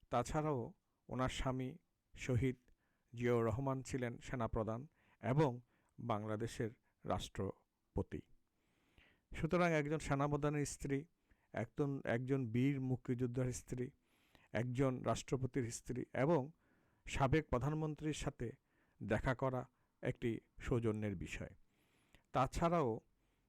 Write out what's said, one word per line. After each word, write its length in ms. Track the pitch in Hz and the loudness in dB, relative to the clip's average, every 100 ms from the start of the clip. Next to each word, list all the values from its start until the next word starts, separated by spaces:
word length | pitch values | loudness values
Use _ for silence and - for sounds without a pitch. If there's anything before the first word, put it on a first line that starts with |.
| _ | _
তাছাড়াও 640 | 123 120 156 156 131 123 - _ _ - | 0 2 0 0 0 -4 -10 _ _ -8
ওনার 200 | 123 127 | -2 -2
স্বামী 460 | - 131 131 127 160 _ _ _ - | 0 -2 -2 -4 -8 _ _ _ -8
শহীদ 400 | - 123 131 127 _ _ _ _ _ | 0 2 2 0 _ _ _ _ _
জিয়াউর 300 | 120 120 120 | -2 4 4
রহমান 380 | 113 110 139 131 | 4 2 0 -2
ছিলেন 360 | 127 131 120 120 | -4 -4 -4 -6
সেনাপ্রধান 680 | - 127 113 117 110 113 147 _ _ _ | -6 -2 0 0 0 -2 -8 _ _ _
এবং 380 | - 143 147 120 - _ _ - | 2 4 4 2 -10 _ _ -8
বাংলাদেশের 720 | 117 107 107 107 113 - 113 - _ _ | -2 -2 0 -2 -4 -2 -4 -6 _ _
রাষ্ট্রপতি। 1160 | - 92 - - 95 - _ _ _ 98 - - - - _ _ _ _ _ - - _ _ | -4 -2 -2 -4 -4 -6 _ _ _ -6 -4 -6 -10 -20 _ _ _ _ _ -20 -20 _ _
সুতরাং 380 | - 160 175 175 | -4 0 4 4
একজন 260 | 156 143 156 | 4 2 -2
সেনাপ্রধানের 680 | - 139 147 147 147 147 139 | 0 2 2 2 2 2 -2
স্ত্রী, 380 | - 143 139 160 _ _ _ _ | -4 -2 -2 -2 _ _ _ _
একজন, 480 | - 110 - 143 135 | -4 -4 0 -2 0
একজন 420 | - 120 127 139 120 | 0 -2 0 0 2
বীর 340 | 120 135 139 | 2 4 2
মুক্তিযোদ্ধার 720 | 131 123 - 123 127 123 127 | 0 -2 -2 -2 0 0 -2
স্ত্রী, 380 | 123 - 131 127 - _ _ _ _ _ | -4 -6 -6 -6 -10 _ _ _ _ _
একজন 500 | - 123 123 135 123 | -2 -2 2 0 2
রাষ্ট্রপতির 680 | - 113 - 131 131 135 113 | 0 -2 0 -2 0 -2 -2
স্ত্রী 340 | - - - - | -6 -6 -6 -4
এবং 380 | - 139 165 139 - _ _ _ _ - | 0 2 2 0 -8 _ _ _ _ -8
সাবেক 400 | - 135 156 - | 0 2 2 2
প্রধানমন্ত্রীর 640 | 123 139 156 156 147 151 | 0 0 0 -2 -2 -4
সাথে 400 | 143 143 - 117 - _ _ _ _ | -2 -4 -4 -8 -8 _ _ _ _
দেখা 320 | 107 107 170 | -2 0 2
করা 340 | - 131 127 135 _ _ _ | 0 0 -2 -6 _ _ _
একটি 380 | - - 120 110 - - | -4 -2 -2 -2 -6 -10
সৌজন্যের 560 | - 120 113 107 107 87 | 0 2 2 0 -2 -4
বিষয়। 340 | - - - - _ _ _ _ _ _ _ | -6 -8 -10 -14 _ _ _ _ _ _ _
তাছাড়াও 680 | 135 131 - 170 170 127 110 - _ _ _ | 0 0 2 2 4 2 0 -8 _ _ _